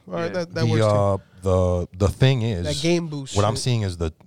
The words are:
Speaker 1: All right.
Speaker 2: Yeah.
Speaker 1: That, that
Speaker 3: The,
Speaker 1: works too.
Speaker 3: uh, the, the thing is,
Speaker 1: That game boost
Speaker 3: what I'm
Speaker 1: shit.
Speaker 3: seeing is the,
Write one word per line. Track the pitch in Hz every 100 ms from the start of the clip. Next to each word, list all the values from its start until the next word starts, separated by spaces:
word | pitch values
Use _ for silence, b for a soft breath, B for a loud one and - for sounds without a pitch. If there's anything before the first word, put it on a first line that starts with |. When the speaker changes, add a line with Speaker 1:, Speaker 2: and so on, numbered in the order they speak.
| -
Speaker 1:
All |
right. | 170
Speaker 2:
Yeah. | 170
Speaker 1:
That, | 185 175
that | -
Speaker 3:
The, | 117
Speaker 1:
works | 110
too. | 107
Speaker 3:
uh, | 104 101 98 - -
the, | 95 92 90 90 87 92
the | 98
thing | - 131 135
is, | 113 92 90
Speaker 1:
That | 147
game | 165 170 170
boost | 147 135 -
Speaker 3:
what |
I'm | 202
Speaker 1:
shit. | 131
Speaker 3:
seeing | 135 120
is | 98 85
the, | 82 -